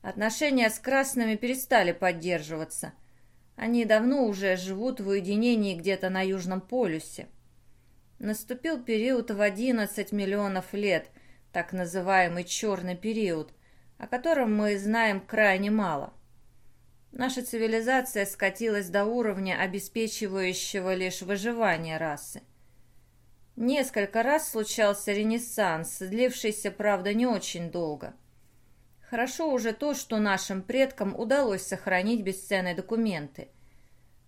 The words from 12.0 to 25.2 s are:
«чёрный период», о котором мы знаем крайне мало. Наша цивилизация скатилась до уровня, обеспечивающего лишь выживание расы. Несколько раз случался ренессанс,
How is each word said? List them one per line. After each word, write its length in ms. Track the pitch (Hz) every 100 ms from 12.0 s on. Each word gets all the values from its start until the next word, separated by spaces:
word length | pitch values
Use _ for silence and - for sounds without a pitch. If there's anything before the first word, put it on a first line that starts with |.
| 180 190 175 175
«чёрный 520 | 175 - 214 190 180 180
период», 560 | 214 220 202 165 156 - _ - - -
о 80 | -
котором 480 | 247 320 311 233
мы 240 | 208 208 202
знаем 420 | 202 220 226 196
крайне 500 | 190 220 208 190 202
мало. 420 | 220 196 147 - - - - - - - - - - -
Наша 300 | 247 254 254
цивилизация 840 | 247 233 220 226 226 262 254 214
скатилась 640 | 196 - 196 190 226 202 185
до 160 | 196
уровня, 540 | 208 240 226 190 190 180
обеспечивающего 1300 | 185 190 - 226 220 - 208 190 185 180 - 202 185
лишь 280 | 185 185 180
выживание 720 | 180 202 214 233 214 165 165 160
расы. 440 | 160 143 - - - _ - - - - _ _ _ - - -
Несколько 680 | 233 285 262 220 202 226
раз 280 | 233 302 311
случался 600 | 220 214 - 214 202 -
ренессанс, 840 | 202